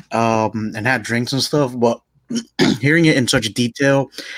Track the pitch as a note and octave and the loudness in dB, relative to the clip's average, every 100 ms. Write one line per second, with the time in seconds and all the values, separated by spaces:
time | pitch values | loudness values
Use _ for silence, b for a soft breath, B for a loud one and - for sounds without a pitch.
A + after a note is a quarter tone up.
0 | - A2+ A2+ A2+ A2 G#2+ G#2+ G#2+ A2+ B2+ | -8 -2 0 2 0 -4 -6 -4 -2 -2
1 | G2+ A#2 A#2+ C3+ - D3+ C3 B2 A#2 A#2 | -2 -4 -2 -4 -2 0 0 0 0 0
2 | _ _ _ A#3 - - - A#2+ C3+ E3 | _ _ _ -8 -8 0 0 2 2 4
3 | D#3+ C#3 A#2 C3+ A2 G2+ A#2+ - C#3 C#3 | 4 4 2 0 -2 -2 -2 0 2 2
4 | C3 B B | 0 B B